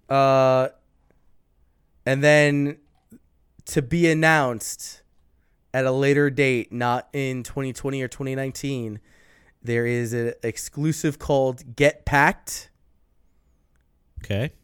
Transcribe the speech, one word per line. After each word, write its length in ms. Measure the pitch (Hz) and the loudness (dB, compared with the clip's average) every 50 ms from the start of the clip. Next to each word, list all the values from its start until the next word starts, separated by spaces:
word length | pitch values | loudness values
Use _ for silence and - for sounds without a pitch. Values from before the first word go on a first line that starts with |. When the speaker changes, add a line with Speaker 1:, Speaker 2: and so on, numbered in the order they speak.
| _ - | _ -2
Speaker 1:
Uh, 640 | 139 139 135 135 135 135 131 131 131 131 131 131 - _ _ _ _ _ _ _ _ _ _ _ _ _ _ _ _ _ _ _ _ _ _ _ _ _ _ | 2 2 4 4 4 4 4 4 4 2 2 0 -4 _ _ _ _ _ _ _ _ _ _ _ _ _ _ _ _ _ _ _ _ _ _ _ _ _ _
and 200 | 127 135 139 143 | -4 -2 2 4
then 540 | 147 151 147 147 147 143 143 143 143 156 - _ _ _ _ _ _ - - _ _ _ _ _ _ _ - _ | 4 6 6 4 4 2 0 -2 -4 -6 -10 _ _ _ _ _ _ -20 -20 _ _ _ _ _ _ _ -20 _
to 160 | - - 156 | -6 -4 -4
be 300 | 131 117 165 170 170 165 | -2 -2 0 2 2 2
announced 920 | 160 156 160 160 160 151 139 127 120 107 - - - - - - - - _ _ _ _ _ _ _ _ _ _ _ _ _ _ | 4 4 4 4 4 4 2 0 -2 -6 -8 -10 -12 -12 -14 -16 -18 -20 _ _ _ _ _ _ _ _ _ _ _ _ _ _
at 140 | - 131 131 | -4 -2 0
a 60 | 131 | 0
later 380 | 131 135 139 139 139 143 147 143 | 0 2 2 4 4 4 2 2
date, 420 | 131 135 139 131 131 117 - - | 2 2 2 2 2 0 -2 -4
not 360 | 110 120 120 120 123 127 - _ | -6 -4 -2 0 0 -2 -4 _
in 320 | - 139 135 131 127 127 120 | -6 -4 -4 -4 -4 -6 -8
twenty 280 | - - 139 135 131 | -8 -8 -6 -6 -6
twenty 300 | 120 - - 139 139 135 | -8 -8 -6 -6 -4 -4
or 60 | 131 123 | -6 -8
twenty 260 | - - 139 131 131 | -8 -8 -8 -6 -4
nineteen, 640 | 131 135 135 131 - - 139 139 127 117 110 104 107 - _ _ _ _ _ _ _ _ _ _ _ | -4 -6 -6 -8 -8 -6 -6 -6 -6 -6 -8 -10 -12 -16 _ _ _ _ _ _ _ _ _ _ _
there 240 | - 120 120 117 120 | -6 -2 -2 0 0
is 260 | 120 120 120 120 110 | 0 0 -2 -2 -2
an 200 | 117 120 117 120 - - | -4 -4 -4 -4 -6 -6
exclusive 800 | - 113 - - - - - 143 147 160 156 - - 156 143 - | -6 -6 -6 -8 -10 -12 -6 -4 -2 -2 -2 -2 -2 -4 -4 -4
called 560 | - - 143 135 131 131 127 123 - 123 113 | -2 -2 0 0 0 0 -2 -6 -12 -12 -2
Get 280 | - 147 147 151 - _ | 2 2 2 2 0 _
Packed. 680 | - 147 139 143 175 196 - _ - - - - - _ _ _ _ _ _ _ _ _ _ _ _ _ _ _ _ _ _ _ _ _ _ _ _ _ _ _ _ _ - - | 0 2 4 4 4 2 -2 _ -14 -14 -14 -14 -18 _ _ _ _ _ _ _ _ _ _ _ _ _ _ _ _ _ _ _ _ _ _ _ _ _ _ _ _ _ -14 -8
Speaker 2:
Okay. 260 | - 101 101 127 156 - _ | -6 -4 -4 -4 -4 -8 _